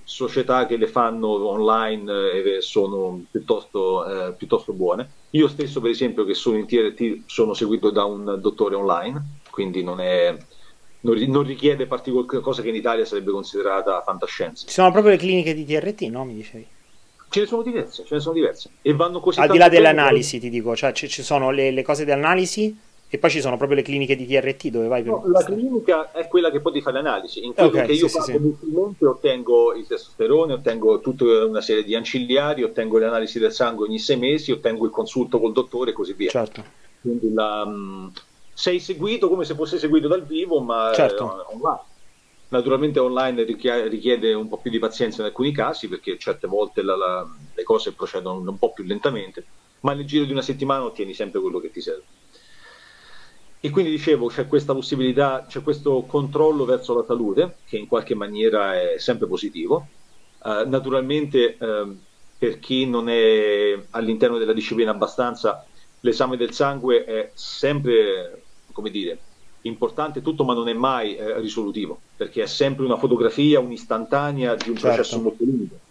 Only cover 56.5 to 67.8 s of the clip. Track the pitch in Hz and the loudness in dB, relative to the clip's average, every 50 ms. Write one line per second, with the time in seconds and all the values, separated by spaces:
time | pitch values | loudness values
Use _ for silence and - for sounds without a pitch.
56.5 | 156 143 131 117 127 123 - - 120 120 113 - 120 120 113 104 95 139 180 180 | 4 2 2 0 0 0 0 0 0 0 0 0 -2 -2 0 0 2 2 0 0
57.5 | - - - - 117 107 107 - 120 110 110 - 120 104 101 104 104 104 110 110 | -4 -12 -12 -10 -10 -10 -4 -2 -2 -2 0 -2 -4 -4 -4 -6 -2 0 2 2
58.5 | 107 104 98 95 92 90 90 87 98 - - - 120 110 107 90 92 - - 101 | 4 2 0 0 0 0 0 -2 -2 -2 -2 -2 -2 -2 -2 -4 -4 -6 -6 -8
59.5 | - 80 82 92 143 170 - - - - - _ - - - - _ - - 110 | -8 -8 -2 -2 -2 -2 -2 -8 -18 -20 -20 _ -20 -20 -20 -20 _ -14 -8 -6
60.5 | 107 104 113 131 131 135 135 131 131 131 131 131 147 151 147 143 143 127 120 113 | -4 -2 -2 0 -2 -2 -2 -2 -2 -2 0 0 -2 -2 -2 2 2 4 4 4
61.5 | - - 120 110 107 107 104 101 98 - - - _ _ - - _ - 123 113 | 0 -4 -4 -4 -4 -4 -4 -6 -10 -16 -20 -20 _ _ -20 -20 _ -4 -4 -4
62.5 | - - - - 131 131 131 127 120 117 117 120 117 117 113 110 110 107 107 104 | -4 -6 -6 -2 -2 0 0 0 -2 -2 0 0 2 4 6 6 6 4 4 2
63.5 | 104 101 104 104 101 101 - - - 117 113 110 113 110 127 120 120 117 110 110 | 2 2 2 0 0 -2 -6 -8 -6 -4 -2 -2 2 2 2 2 2 0 0 0
64.5 | 110 110 110 - 113 113 113 107 104 101 104 - - - 123 120 113 - - 107 | 0 -2 -2 -2 0 0 0 0 0 -2 -2 -2 -2 -2 -2 -2 -4 -2 -2 -2
65.5 | - - - - - - - - _ - - 120 113 - 131 127 127 120 120 110 | -2 -4 -10 -20 -20 -20 -20 -20 _ -4 -2 -2 0 0 0 -2 0 -2 -4 -4
66.5 | - - 143 139 139 131 120 127 120 113 - 113 110 110 107 - - - - - | -2 -2 -2 -2 -2 -2 0 2 2 2 2 0 -4 -6 -6 -8 -10 -14 -14 -12
67.5 | - - - 139 147 143 | -6 -2 -2 0 0 0